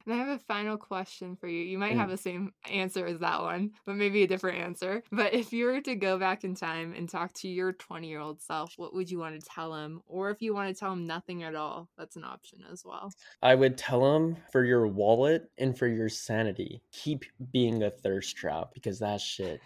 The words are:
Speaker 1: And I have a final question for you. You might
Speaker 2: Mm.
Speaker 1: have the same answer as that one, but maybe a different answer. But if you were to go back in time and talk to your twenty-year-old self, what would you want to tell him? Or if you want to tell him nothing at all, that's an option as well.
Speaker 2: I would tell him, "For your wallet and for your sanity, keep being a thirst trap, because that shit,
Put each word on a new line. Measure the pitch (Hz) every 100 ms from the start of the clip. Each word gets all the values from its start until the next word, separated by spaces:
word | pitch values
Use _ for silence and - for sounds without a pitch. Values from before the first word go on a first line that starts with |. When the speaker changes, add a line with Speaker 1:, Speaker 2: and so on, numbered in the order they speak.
| -
Speaker 1:
And |
I | 240
have | 269
a | 269
final | - 208 214 214
question | - 190 185 - 180 185
for | 175
you. | 170
You | 170 190
might | 208
Speaker 2:
Mm. | 226
Speaker 1:
have | 196
the | 185
same | 185 180 196 - -
answer | 196 185 190 175
as | 165
that | 170 160
one, | 170 175 208 - -
but | 202
maybe | 208 202
a | 185
different | 185 185 180
answer. | 175 175 185 208 -
But | 208 208 240
if | 220
you | 233 240
were | 269
to | 269 226
go | 190 190
back | 190 196
in | 185 185
time | 170 165 165
and | 170 170
talk | 170 175 -
to | 190
your | 180 185
twenty-year-old | 185 - 170 165 151 151 151
self, | - 156 165 -
what | 175 190
would | 175
you | 175
want | 160 156
to | -
tell | - 160 156
him? | 151 165 -
Or | 180 196
if | 208
you | 226 202
want | 196
to | 190
tell | 196
him | 185 170
nothing | 165 - 175
at | 160 156
all, | 151 - 170 -
that's | 165 -
an |
option | - - - -
as | 78 185
well. | - - 196 - - -
Speaker 2:
I | 127 131
would | 131 127
tell | - 127 135 156
him, | 165 165 -
"For | 131
your | 123 123 110
wallet | 98 101 113 143 165 - -
and | 131 123
for | 123
your | 113 110
sanity, | - - 110 110 92 - 117 -
keep | - 151 139 - - 127
being | 127 120 113
a | 104
thirst | - 95 98 - -
trap, | 85 76 -
because | - - 95
that | 104 101
shit, | - - 92 73